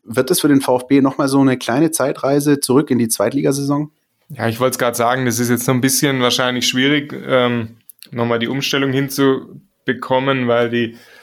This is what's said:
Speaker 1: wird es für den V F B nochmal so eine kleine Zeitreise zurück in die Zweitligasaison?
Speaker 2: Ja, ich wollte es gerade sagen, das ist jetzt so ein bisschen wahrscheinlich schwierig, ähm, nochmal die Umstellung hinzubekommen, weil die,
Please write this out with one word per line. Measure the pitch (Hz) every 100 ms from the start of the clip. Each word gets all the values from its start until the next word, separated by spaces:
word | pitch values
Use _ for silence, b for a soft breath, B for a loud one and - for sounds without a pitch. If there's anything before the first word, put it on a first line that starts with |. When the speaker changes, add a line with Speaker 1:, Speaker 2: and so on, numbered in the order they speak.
Speaker 1:
wird | - 117 123
es | 175
für | 147
den | 139
V | 135 123
F | -
B | 139
nochmal | 139 139 139
so | 139
eine | 135 127
kleine | - 127 160
Zeitreise | 160 135 - 135 143 147 143
zurück | - 131 156
in | 120
die | 113
Zweitligasaison? | - 107 135 151 139 139 143 151 _ _ _ -
Speaker 2:
Ja, | 143 113
ich | 113
wollte | 131
es | 127
gerade | 123 120
sagen, | 117 131
das | 127 113
ist | 120
jetzt | 120
so | 127
ein | 127
bisschen | 131 - 147 131
wahrscheinlich | 123 123 127 123 120
schwierig, | 127 135 147 147 131 135
ähm, | 131 123 120 113 - - _ -
nochmal | 123 117 117
die | 113
Umstellung | 135 - 143 139
hinzubekommen, | 131 139 143 135 131 - - - _ - 123 - 131 135 135 120
weil | 120 120
die, | 120 117 120 B B